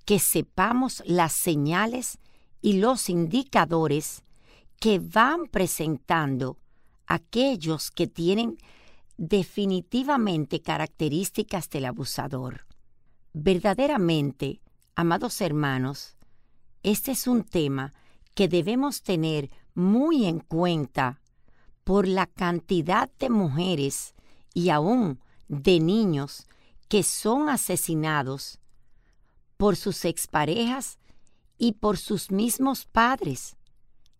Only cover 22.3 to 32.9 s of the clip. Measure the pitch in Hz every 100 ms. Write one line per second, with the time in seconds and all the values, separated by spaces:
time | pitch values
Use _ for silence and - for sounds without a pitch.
22.3 | - 175 175 - 180 156 208 269 - 262
23.3 | 220 175 139 185 156 139 - - - -
24.3 | - - 175 175 151 165 254 190 131 -
25.3 | - - 143 160 175 160 220 202 147 143
26.3 | - - - _ - - 208 - - 214
27.3 | 262 302 269 - 180 - 160 156 151 131
28.3 | 139 - - - - - - _ _ _
29.3 | _ _ _ 202 180 202 - 175 165 -
30.3 | 156 151 220 233 262 - - _ - -
31.3 | _ _ _ 233 - 208 196 - 202 -
32.3 | 196 233 - 269 247 -